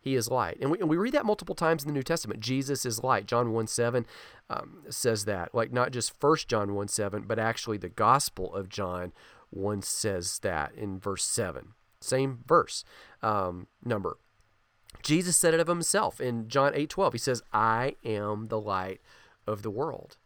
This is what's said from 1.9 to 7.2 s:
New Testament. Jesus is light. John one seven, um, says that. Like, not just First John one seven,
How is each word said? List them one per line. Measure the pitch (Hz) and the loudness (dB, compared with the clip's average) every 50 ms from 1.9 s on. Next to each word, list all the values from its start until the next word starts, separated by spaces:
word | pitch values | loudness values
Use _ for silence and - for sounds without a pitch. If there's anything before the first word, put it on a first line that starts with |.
| 147 | -4
New | 139 | -4
Testament. | 131 - 165 170 - 110 98 110 | -2 -2 -2 -2 -2 -6 -8 -6
Jesus | 110 117 131 131 135 131 143 131 - | -2 -2 0 0 0 -2 -2 -2 -2
is | 127 110 113 117 | -4 -4 -2 0
light. | 127 127 104 104 | 2 2 2 2
John | 101 123 120 123 117 | 0 2 2 2 2
one | 110 113 110 | 2 0 0
seven, | 110 - - 120 120 117 127 117 - - - - - - - _ _ | 0 0 0 0 2 2 0 -2 -2 -10 -20 -20 -20 -20 -20 _ _
um, | - - - - - - - - | -8 -8 -8 -10 -16 -20 -14 -12
says | - - - 123 113 107 104 | -6 0 2 2 2 2 0
that. | 107 101 92 85 - - | -2 -2 -2 -4 -2 0
Like, | 117 113 - | -2 -2 0
not | 120 123 123 131 | 2 0 0 0
just | 131 123 110 - - _ | 0 -4 -4 -4 -4 _
First | - 143 156 156 - - | 4 4 4 4 2 0
John | 120 110 104 101 101 | 0 0 2 0 0
one | 101 101 101 | -2 -2 -2
seven, | - - 104 101 98 107 | -2 -2 -2 -2 -2 -6